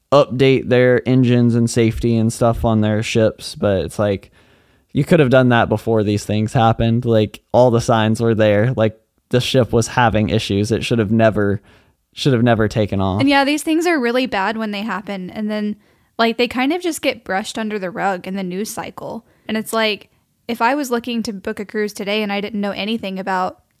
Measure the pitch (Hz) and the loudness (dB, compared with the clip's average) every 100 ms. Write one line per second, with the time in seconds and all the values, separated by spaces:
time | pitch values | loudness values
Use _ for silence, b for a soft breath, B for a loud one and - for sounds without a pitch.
0 | _ 139 - 123 135 131 - 123 127 123 | _ 4 4 2 2 2 2 2 4 2
1 | - 127 123 123 120 117 117 - 113 - | 2 2 4 4 2 2 0 2 2 0
2 | 120 113 110 - 120 117 120 110 107 107 | -2 0 0 0 0 0 0 0 0 -2
3 | 110 117 110 - - - 104 95 80 - | -2 2 2 0 -14 -4 -2 0 -2 -2
4 | 104 98 - b b b b b b - | -2 -2 -8 b b b b b b -4
5 | 143 175 131 131 127 120 95 107 - 113 | 2 4 6 6 6 4 2 0 0 0
6 | 104 104 - 107 110 131 113 - 117 117 | 2 -2 -2 -2 0 2 2 2 0 0
7 | 120 113 104 - _ 117 127 113 113 113 | 2 2 2 -4 _ 4 4 4 2 2
8 | 110 110 117 110 107 104 117 117 110 - | 2 0 0 2 4 4 2 2 0 -2
9 | _ _ _ 123 - 131 113 120 113 - | _ _ _ -2 2 0 2 0 0 2
10 | 120 107 104 104 - 101 104 110 - 117 | 2 2 0 -2 0 -2 0 -2 0 0
11 | 101 113 110 104 101 98 b b b b | 2 4 4 4 0 -2 b b b b
12 | _ - 151 123 120 110 107 117 104 98 | _ -4 0 2 2 2 2 0 -2 0
13 | 95 92 277 277 277 294 330 311 349 320 | 0 0 2 2 2 -2 0 0 0 0
14 | 240 247 262 202 190 220 220 202 220 185 | 0 -2 -2 -2 -2 -4 -6 -6 -6 -8
15 | - 196 180 - 214 214 208 208 b b | -8 -10 -10 -8 -6 -4 -6 -8 b b
16 | b - 226 226 240 240 262 349 349 302 | b -2 -2 0 -2 0 -2 -2 -4 -4
17 | 285 226 - 190 214 - 220 208 185 170 | -4 -4 -6 -6 -6 -8 -6 -6 -6 -4
18 | 185 185 190 190 185 180 220 - - - | -4 -4 -6 -8 -6 -6 -8 -10 -12 -12
19 | 143 226 _ b - 220 208 226 220 202 | -12 -12 _ b -6 -6 -4 -2 -2 -2
20 | - _ _ _ - 233 233 285 262 240 | -10 _ _ _ -10 -2 0 0 -2 -4
21 | 233 233 220 202 226 214 196 214 208 208 | -4 -6 -6 -6 -8 -8 -8 -4 -4 -6
22 | 202 214 208 202 202 214 202 - 202 226 | -4 -2 -2 -4 -4 -4 -4 -4 -4 -4
23 | 202 190 190 185 185 - _ _ | -6 -8 -4 -2 -2 -6 _ _